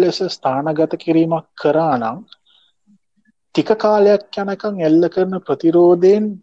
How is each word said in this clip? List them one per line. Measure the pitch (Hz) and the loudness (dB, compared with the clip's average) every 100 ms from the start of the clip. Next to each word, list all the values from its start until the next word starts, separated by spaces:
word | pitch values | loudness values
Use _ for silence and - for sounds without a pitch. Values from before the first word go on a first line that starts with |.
ලෙස | 180 - | 0 0
ස්ථානගත | 185 - 135 131 151 151 160 165 | -6 -4 -4 -4 -4 -2 -2 -4
කිරීමක් | - 160 165 160 - | -2 0 0 -2 -8
කරා | - 151 156 160 127 | -6 -2 0 0 -2
නම් | 113 143 - - _ _ _ _ _ _ _ _ _ _ _ | -4 -8 -14 -20 _ _ _ _ _ _ _ _ _ _ _
ටික | - - | -6 -2
කාලයක් | 214 214 214 202 202 - - | -2 0 2 2 2 -2 -10
යනකම් | 196 196 214 196 | -8 -8 -8 -4
එල්ල | 160 160 170 | 2 2 2
කරන | 185 185 190 | -2 -4 -4
ප්‍රතිරෝධයෙන් | - 139 165 175 175 175 185 208 214 190 | -6 -2 0 4 4 4 4 2 0 -8